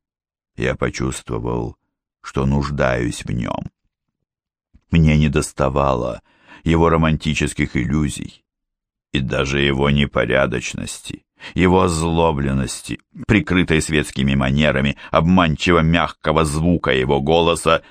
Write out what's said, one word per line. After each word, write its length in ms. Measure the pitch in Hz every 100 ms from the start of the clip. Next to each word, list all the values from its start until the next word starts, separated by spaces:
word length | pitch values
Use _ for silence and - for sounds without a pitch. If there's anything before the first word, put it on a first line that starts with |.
| _ _ _ _ _ -
я 180 | 62
почувствовал, 1000 | - 64 - 65 65 - 57 58 60 58 - _ _ _ _
что 240 | - 67 67
нуждаюсь 800 | 71 71 71 65 62 60 -
в 60 | 52
нем. 400 | 58 50 - - _ _ _ _ _ _ _ _ _ _ _ -
Мне 280 | 85 78 76
недоставало 1040 | 76 73 71 - 67 69 69 64 60 57 _ _ - -
его 240 | 80 82 82
романтических 880 | 80 80 76 78 71 71 - 71 67
иллюзий 680 | 62 76 73 - - - _ _ _ _ _ _ _
и 80 | 71
даже 400 | 65 65 67 69
его 300 | 71 67 71
непорядочности, 1300 | 71 69 - 60 64 67 60 - - - - - - _ _ -
его 280 | - 90 92
озлобленности, 1160 | 92 80 82 82 82 71 69 67 62 - - 57 _ - -
прикрытой 560 | 104 76 90 80 80
светскими 520 | 73 76 71 - 67
манерами, 640 | 67 65 69 76 65 69 - -
обманчиво 720 | 80 82 92 82 71 92 85
мягкого 640 | 80 85 78 - 82 78
звука 480 | 78 76 85 82 -
его 280 | 65 65 69
голоса 640 | 69 85 85 82 80 80 -